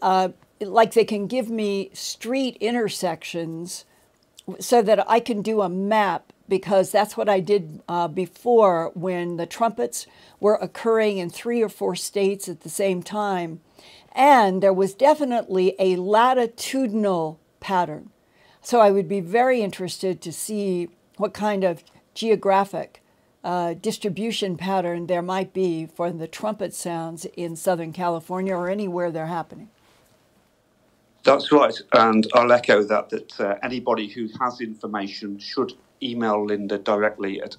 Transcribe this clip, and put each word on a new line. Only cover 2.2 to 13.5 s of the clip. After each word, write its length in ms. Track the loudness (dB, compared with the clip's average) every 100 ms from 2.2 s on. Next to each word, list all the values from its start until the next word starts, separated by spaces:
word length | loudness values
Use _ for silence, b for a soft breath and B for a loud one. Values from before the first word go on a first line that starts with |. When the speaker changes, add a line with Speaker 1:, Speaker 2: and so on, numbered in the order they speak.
| -4 -2 -2 -4
Speaker 1:
intersections 1300 | -2 0 -2 -2 -4 -6 -8 -8 -6 -8 -10 -12 -16 b b b _ -18 -16 -12
so 220 | 2 2
that 280 | 4 2 4
I 120 | 0
can 200 | 0 -4
do 200 | -2 0
a 80 | 0
map, 640 | -2 0 2 2 -2 -8 _ -4
because 420 | -4 2 2 4
that's 240 | 2 0 0
what 140 | 0
I 100 | 2
did, 420 | 2 0 0 -12 -6
uh, 220 | -4 -2
before 840 | -4 -8 -4 4 6 6 4 0
when 440 | -4 -6 -4 -4 -6
the 80 | -8
trumpets 600 | -2 -2 -2 -6 -6 -14 b b b
were 140 | 2 2
occurring 640 | 0 -4 2 2 2 0
in 120 | -4
three 340 | -6 -2 0
or 60 | 0
four 260 | -2 -4 -4
states 540 | -4 0 0 -2 -6
at 100 | -12
the 100 | -10
same 320 | -2 -2 -2
time. 580 | -4 -4 -2 -2 -4